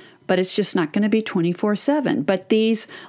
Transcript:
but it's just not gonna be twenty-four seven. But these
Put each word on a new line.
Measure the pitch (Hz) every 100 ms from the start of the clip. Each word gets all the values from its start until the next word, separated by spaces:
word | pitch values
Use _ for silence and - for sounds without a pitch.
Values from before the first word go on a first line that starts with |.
| - - -
but | 180
it's | 185 -
just | 202
not | 185 156
gonna | 208 214
be | 220
twenty-four | 220 185 165 175 214 202
seven. | - 294 262 -
But | 147 190 -
these | 220 226 220 - -